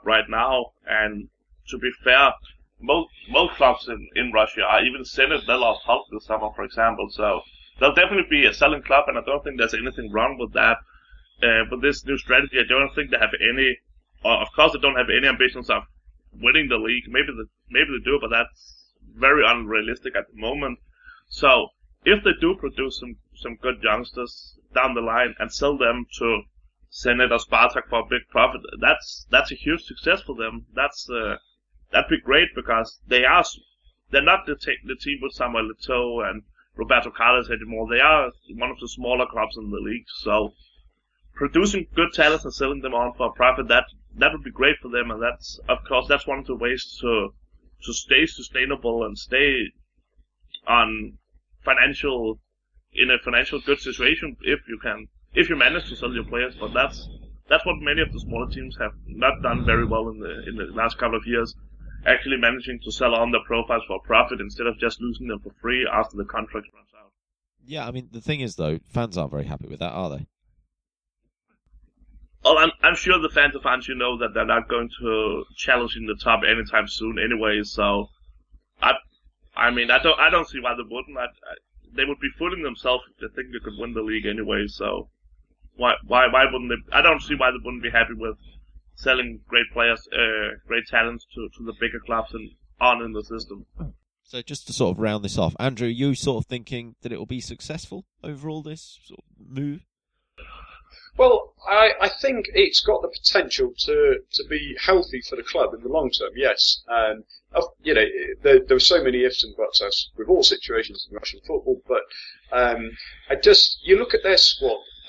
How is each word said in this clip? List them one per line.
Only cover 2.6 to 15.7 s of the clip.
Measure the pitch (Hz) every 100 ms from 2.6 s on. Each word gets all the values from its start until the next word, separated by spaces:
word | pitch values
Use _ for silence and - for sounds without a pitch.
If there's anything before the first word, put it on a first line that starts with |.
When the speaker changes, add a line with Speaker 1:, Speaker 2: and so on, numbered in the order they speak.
| _ _
Speaker 1:
most, | 120 160 165 - -
most | 131 113 -
clubs | 135 117 -
in, | 113 - -
in | 123
Russia | 110 107 -
are, | 95 107
even | 127 135
Zenit, | 127 - 151 151 -
they |
lost | 127 117 107 -
Hulk | 120 -
this | 107 -
summer, | 110 107 -
for |
example, | 101 - 113 101 101
so | - 104 90 - - - -
they'll | 131 151
definitely | 185 196 -
be | 147 120
a |
selling | - 147 147
club, | - 139 147
and | 127
I | 123
don't | 143
think | 147 127
there's | 113
anything | 107 123 - 110
wrong | 104 123 139
with | 120
that. | 113 110 117 - - _ - _ _
Uh, | 120 113 110
with | 127
this | 139 143 131
new | 139
strategy, | - 127 139 127
I | 117
don't | 127 139 -
think | 139
they | 123
have | 107 -
any, | 110 127 135 123 _ _ _ _ 110
or | 113
of | 107 -
course | 156
they | 147
don't | 139 127
have | 120 120
any | 135
ambitions | 123 127 127
of | 123